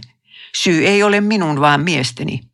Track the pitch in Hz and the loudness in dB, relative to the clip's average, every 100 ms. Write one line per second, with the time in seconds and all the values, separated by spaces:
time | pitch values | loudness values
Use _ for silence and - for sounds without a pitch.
0 | - _ _ - - - 190 160 170 202 | -10 _ _ -20 -12 -4 0 2 2 2
1 | 208 202 208 214 160 143 147 143 165 147 | 2 2 0 0 0 0 2 2 0 -2
2 | 127 - 101 120 - | -4 -6 -8 -8 -10